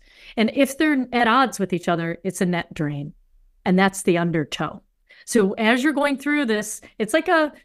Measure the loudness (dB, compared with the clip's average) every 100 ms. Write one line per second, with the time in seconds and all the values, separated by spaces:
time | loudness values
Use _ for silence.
0 | _ -20 -10 -2 0 2 0 2 0 0
1 | -2 0 2 2 2 -2 -4 -2 -2 -2
2 | -4 -6 -8 -2 -2 -2 -6 -6 -6 -6
3 | -10 -14 _ _ _ _ 0 4 4 2
4 | 0 2 2 0 -2 -6 -8 -8 -20 _
5 | _ -20 -2 2 2 2 2 2 2 0
6 | 0 -2 -2 0 0 -2 -4 -10 -14 -8
7 | 0 0 2 2 2 -4